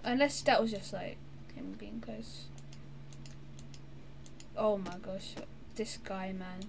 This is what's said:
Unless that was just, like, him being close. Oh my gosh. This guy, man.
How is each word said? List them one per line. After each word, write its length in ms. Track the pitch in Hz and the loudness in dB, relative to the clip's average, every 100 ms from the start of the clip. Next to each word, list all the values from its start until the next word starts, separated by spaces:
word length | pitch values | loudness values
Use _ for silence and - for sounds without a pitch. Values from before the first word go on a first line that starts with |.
Unless 380 | - 254 285 - | 4 8 8 8
that 180 | - 226 | 8 8
was 120 | 226 | 8
just, 200 | 208 - | 2 -4
like, 240 | 190 - - - - - | -4 -4 -6 -10 -10 -10
him 220 | - 95 208 | -8 -6 -6
being 240 | 208 226 | -6 -6
close. 420 | 226 220 226 - - - - - - - - - - - - - - - - - - - - - - - | -6 -6 -6 -8 -10 -10 -10 -10 -10 -10 -10 -10 -10 -10 -10 -10 -10 -10 -10 -10 -10 -10 -10 -10 -6 4
Oh 200 | 214 202 | 6 6
my 200 | 185 180 | 2 -4
gosh. 360 | 185 190 - - - - - - | -4 -4 -4 -8 -8 -10 -8 -2
This 200 | 220 - | -2 -2
guy, 300 | - 190 190 | -4 -2 0
man. 320 | 190 185 185 | -2 -4 -6